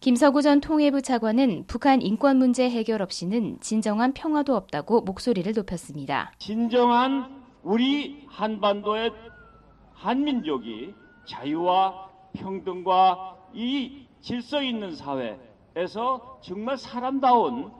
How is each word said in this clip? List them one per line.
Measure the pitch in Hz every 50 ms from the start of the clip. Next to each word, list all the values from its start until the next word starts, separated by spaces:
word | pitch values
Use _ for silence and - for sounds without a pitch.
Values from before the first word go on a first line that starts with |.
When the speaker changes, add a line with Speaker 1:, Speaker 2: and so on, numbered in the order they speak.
Speaker 1:
김서구 | - 262 247 240 302 285 277 294 277
전 | 294 285 285
통일부 | 285 - 320 302 294 285 277 277
차관은 | 262 - 262 233 220 220 220 240 277 254 196 151 185
북한 | - - 240 - 285 269 262 -
인권 | - 208 220 - 285 269
문제 | 262 262 254 240 247 254 247
해결 | 240 233 220 220 226 214
없이는 | 196 - - - - 175 202 240 220 165 - -
진정한 | - - 220 220 214 220 208 214 233 254 269
평화도 | - - 320 302 302 285 294 262
없다고 | 214 190 - - 151 147 - 214 233
목소리를 | - 185 190 190 - 247 240 196 170 190 220
높였습니다. | 220 202 196 - 170 - - 143 147 139 135 139 131 90 - -
Speaker 2:
진정한 | _ - - 208 220 233 233 220 247 240 240 240 240 254 269 269 277 254 254 - - - - _ _ _
우리 | 156 196 233 247 269 277 294 277 - - - - -
한반도의 | - - 202 220 220 208 202 208 202 208 202 202 214 220 226 233 226 - - - - - - - - - - _ _ _ - - _
한민족이 | - - 185 240 262 285 294 277 240 185 151 147 127 107 113 113 107 123 170 214 - - - - - -
자유와 | - - - 123 143 151 165 175 180 180 185 190 190 190 185 190 190 - - - _ _
평등과 | - - 185 190 190 160 185 180 185 180 180 185 185 190 190 180 185 190 190 180 175 - - -
이 | - 220 247 269 285 254 - 269 285 - _ _ _
질서 | _ - 233 247 233 - 285 294 277
있는 | 262 240 220 208 190 165
사회에서 | 139 139 143 139 135 127 113 104 - - - _ _ _ _ _ 160 180 180 - 202 233 254 269 254 247 - - - -
정말 | - 180 202 214 240 277
사람다운 | 254 - - - 240 240 254 269 269 254 262 247 233 202 151 120 240 - - - -